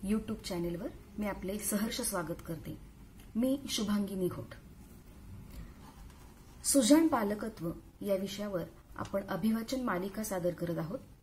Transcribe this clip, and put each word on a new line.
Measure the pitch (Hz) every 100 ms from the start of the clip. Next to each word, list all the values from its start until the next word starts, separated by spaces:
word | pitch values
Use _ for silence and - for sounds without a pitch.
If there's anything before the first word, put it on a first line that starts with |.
YouTube | 190 220 220 220
चॅनेलवर | - 175 170 170 240 - - -
मी | 208
आपले | 190 185 208
सहर्ष | 208 208 220 -
स्वागत | 240 196 156 - -
करते. | 165 - - - - - - - 214
मी | 254 277 -
शुभांगी | - 202 208 196
निघोट. | 190 180 160 - - - - - - - - - - - - - - - - - - - - - - -
सुजाण | 277 226 294 330
पालकत्व | 269 202 208 226 220 165 165 - -
या | 202 190
विषयावर | 196 196 208 185 - - - -
आपण | - 196 196
अभिवाचन | 190 214 226 226 262
मालिका | 247 185 190 196
सादर | 220 185 175
करत | 170 170 165
आहोत. | 160 247 - -